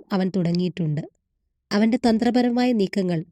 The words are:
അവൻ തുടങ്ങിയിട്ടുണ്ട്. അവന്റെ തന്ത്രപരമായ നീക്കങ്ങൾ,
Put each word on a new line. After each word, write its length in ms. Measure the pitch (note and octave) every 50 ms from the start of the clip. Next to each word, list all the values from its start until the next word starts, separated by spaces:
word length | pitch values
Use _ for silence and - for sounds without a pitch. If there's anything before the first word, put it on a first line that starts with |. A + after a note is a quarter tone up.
| - -
അവൻ 180 | G#3 F#3+ F#3 F#3+
തുടങ്ങിയിട്ടുണ്ട്. 720 | E3+ F#3+ F3 E3+ E3+ F3 F3+ F3+ D#3 - E3 D3+ D3 D3 A3 G4 - _ _ _ _ _ _ _ _ _ _ _
അവന്റെ 260 | - G3+ G#3+ A3+ A3+ B3+
തന്ത്രപരമായ 720 | - A#3+ A3+ A3 A#3+ A#3+ A#3 B3 B3 B3 A#3+ B3 B3 B3+
നീക്കങ്ങൾ, 480 | B3 G#3+ G3 F3 - G3+ F#3+ F3+ F3 D#3+ D#3+ -